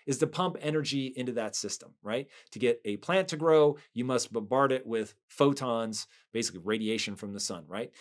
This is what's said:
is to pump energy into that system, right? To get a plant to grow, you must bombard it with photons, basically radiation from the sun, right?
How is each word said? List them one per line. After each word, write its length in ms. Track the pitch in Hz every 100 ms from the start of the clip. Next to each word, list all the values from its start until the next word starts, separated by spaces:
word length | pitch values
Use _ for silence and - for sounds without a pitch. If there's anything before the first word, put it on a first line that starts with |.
| -
is 120 | 135
to 100 | 160
pump 280 | 165 180 175
energy 520 | 151 151 147 139 131 127
into 160 | 127
that 240 | 117 107 -
system, 340 | 101 - - _
right? 240 | 101 120 139 - -
To 80 | 107
get 200 | 120 120
a 140 | 107 104
plant 280 | - 190 185
to 80 | 156
grow, 420 | 160 156 147 147 -
you 100 | 117
must 280 | 127 123 -
bombard 380 | 113 104 127 135
it 160 | 131 113
with 280 | 113 110 - _
photons, 800 | - 143 139 131 113 113 104 - _ _
basically 280 | 113 113 90
radiation 540 | 90 110 110 110 107 98
from 160 | 104
the 80 | 101
sun, 240 | - 90 76
right? 240 | 95 123 -